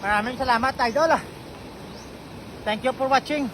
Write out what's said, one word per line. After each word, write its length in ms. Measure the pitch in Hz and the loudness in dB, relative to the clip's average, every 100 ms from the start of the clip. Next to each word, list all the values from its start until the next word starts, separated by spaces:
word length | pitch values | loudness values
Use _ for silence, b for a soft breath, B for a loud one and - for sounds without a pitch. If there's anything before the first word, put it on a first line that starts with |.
Maraming 320 | 196 208 220 254 | 2 2 2 -2
salamat, 400 | 262 233 254 269 | 2 4 2 2
idol. 320 | 247 240 320 - - - - - - - - - - - - - - - - | 2 4 4 4 2 -14 -16 -14 -16 -16 -14 -14 -16 -16 -14 -14 -14 -8 -4
Thank 160 | 214 | 0
you 80 | 254 | 0
for 160 | 254 269 | 0 4
watching. 400 | 269 262 294 262 | 4 4 -2 -2